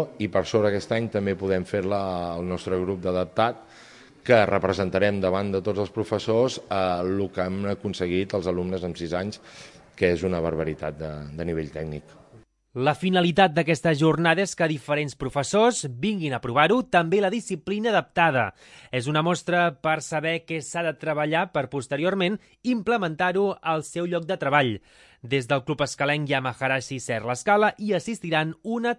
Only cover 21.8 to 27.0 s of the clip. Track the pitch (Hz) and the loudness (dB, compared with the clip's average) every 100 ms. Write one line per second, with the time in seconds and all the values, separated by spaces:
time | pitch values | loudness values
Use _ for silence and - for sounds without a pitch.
21.8 | - 143 175 196 180 208 _ _ 247 240 | -4 -2 0 0 0 -2 _ _ -2 -2
22.8 | 196 233 175 156 180 180 202 185 160 160 | 0 0 0 -2 0 2 0 -2 -2 -4
23.8 | 147 170 175 170 165 185 143 147 131 101 | -4 -6 -4 -4 -4 -4 2 2 2 -2
24.8 | _ - - _ 117 135 117 139 120 147 | _ -20 -20 _ -4 -2 0 0 0 -2
25.8 | 143 - 143 147 143 139 131 - 131 135 | -2 0 0 0 0 -2 -2 -2 0 0
26.8 | - 135 | -2 -8